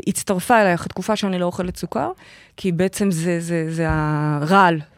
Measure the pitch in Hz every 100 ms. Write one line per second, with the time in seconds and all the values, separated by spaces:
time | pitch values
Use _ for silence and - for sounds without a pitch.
0 | - - - 185 - 240 196 170 - -
1 | 185 214 202 180 175 175 180 - 170 220
2 | 302 370 - - - - 190 165 190 -
3 | 202 165 170 170 170 170 160 165 160 156
4 | 151 151 151 147 151 196 185 160 147